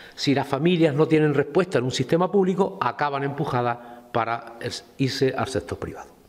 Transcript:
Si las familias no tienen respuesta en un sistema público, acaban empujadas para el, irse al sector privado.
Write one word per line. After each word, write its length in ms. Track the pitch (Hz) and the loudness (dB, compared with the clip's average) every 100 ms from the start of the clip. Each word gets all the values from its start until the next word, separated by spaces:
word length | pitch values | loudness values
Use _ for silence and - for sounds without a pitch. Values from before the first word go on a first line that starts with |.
| - | -20
Si 220 | - 143 135 | -4 0 0
las 120 | 131 | 0
familias 460 | 135 170 175 160 | 0 2 4 4
no 140 | 139 156 | 4 4
tienen 260 | 156 151 | 4 4
respuesta 460 | 139 139 175 180 127 | 2 2 0 2 0
en 60 | 127 | 0
un 60 | |
sistema 400 | - 127 165 180 | -2 0 2 2
público, 460 | 202 185 185 190 - | 2 2 2 -2 0
acaban 420 | 120 - 147 139 | -4 -2 -4 -2
empujadas 540 | 139 135 151 123 120 117 - - - | -4 -4 -2 0 0 -4 -10 -20 -4
para 460 | 120 113 117 - - | -2 -2 -4 -8 -10
el, 120 | 120 - - - | -10 -10 -14 -4
irse 360 | 131 - 135 - | -2 2 0 0
al 120 | 110 | -2
sector 320 | 104 - 98 | -4 -6 -8
privado. 300 | 85 - - - | -8 -10 -18 -20